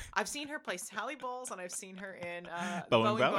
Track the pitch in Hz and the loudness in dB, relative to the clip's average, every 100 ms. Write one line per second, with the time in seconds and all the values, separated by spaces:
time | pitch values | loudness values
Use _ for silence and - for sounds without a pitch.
0 | - - 214 - 285 302 - 180 - 208 | 0 -2 0 -4 -6 -6 -4 -6 -6 -6
1 | 233 285 254 247 254 190 180 - 190 185 | -6 -4 -6 -6 -6 -6 -6 -8 -8 -10
2 | 196 - 175 175 175 170 190 196 - 117 | -10 -8 -6 -6 -6 -4 -2 -2 4 6
3 | 110 110 131 | 6 6 6